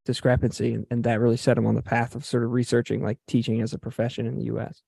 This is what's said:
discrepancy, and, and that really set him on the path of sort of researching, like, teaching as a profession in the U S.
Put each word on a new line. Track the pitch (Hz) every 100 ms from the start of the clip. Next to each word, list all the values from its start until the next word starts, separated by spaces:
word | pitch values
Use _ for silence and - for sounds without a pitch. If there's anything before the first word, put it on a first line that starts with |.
discrepancy, | - 123 131 127 127 - 117
and, | 113 107
and | 120 117
that | 110
really | 120 117
set | - 117
him | 110
on | 110
the |
path | 117 117 117
of | 120 -
sort | 123
of | 117
researching, | 123 117 120 117 107
like, | 110 120 -
teaching | 123 113 113
as | 110
a | 92
profession | - - 117 - 117
in | 127
the | 113
U | 113
S. | 117 -